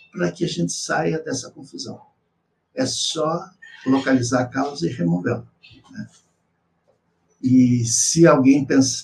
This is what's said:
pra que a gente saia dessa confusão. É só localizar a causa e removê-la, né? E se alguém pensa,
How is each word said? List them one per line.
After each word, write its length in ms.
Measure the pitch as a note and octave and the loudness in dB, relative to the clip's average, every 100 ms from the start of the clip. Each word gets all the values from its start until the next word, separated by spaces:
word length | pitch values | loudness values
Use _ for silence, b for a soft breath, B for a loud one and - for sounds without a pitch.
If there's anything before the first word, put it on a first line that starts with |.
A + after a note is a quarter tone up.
| _ | _
pra 200 | F3 F3 | -4 -4
que 140 | E3+ E3+ | -2 -4
a 20 | |
gente 240 | E3 E3+ | -2 -4
saia 460 | - - D3+ E3 D#3+ | -6 -6 -4 -2 -4
dessa 320 | D#3 C3+ - | -6 -10 -10
confusão. 500 | - - - A2+ G#2 _ _ _ _ _ _ _ - | -18 -18 -16 -16 -18 _ _ _ _ _ _ _ -6
É 100 | C3 | -6
só 640 | - - D#3 D#3 E3+ - _ B B C3 | -4 -6 -4 -4 -4 -8 _ B B -2
localizar 540 | C3+ C3+ C3 A#2+ B2+ | 0 2 0 0 -2
a 40 | B2+ | -2
causa 420 | C3+ C#3+ - E3 | -4 -6 -4 -6
e 60 | |
removê-la, 520 | - E3+ F3 B2 A2 - _ - - - | -4 -2 -2 -2 -6 -8 _ -20 -20 -20
né? 160 | - - _ _ _ _ _ _ _ _ _ _ _ _ _ | -18 -18 _ _ _ _ _ _ _ _ _ _ _ _ _
E 420 | - B2+ B2 B2 A#2 | 2 4 6 4 0
se 420 | - - E3 E3 | -2 0 6 6
alguém 360 | C#3+ C3 D3 | 6 6 4
pensa, 400 | C3+ C#3 B2+ - | 4 2 2 -2